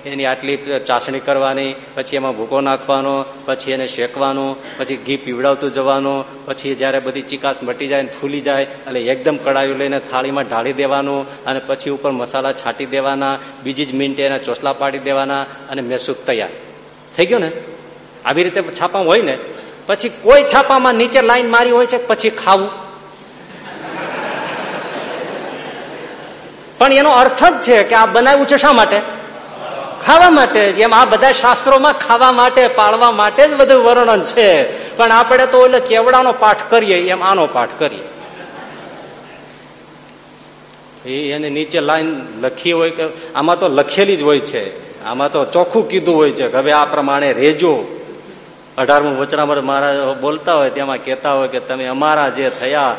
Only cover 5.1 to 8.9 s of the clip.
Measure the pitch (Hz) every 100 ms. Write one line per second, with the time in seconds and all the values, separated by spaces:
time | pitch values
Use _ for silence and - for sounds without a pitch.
5.1 | 139 - 120 135 139 143 135 135 135 139
6.1 | 139 131 - - 135 139 127 135 135 131
7.1 | 135 139 139 139 135 123 120 139 139 127
8.1 | - 143 143 143 139 139 - 139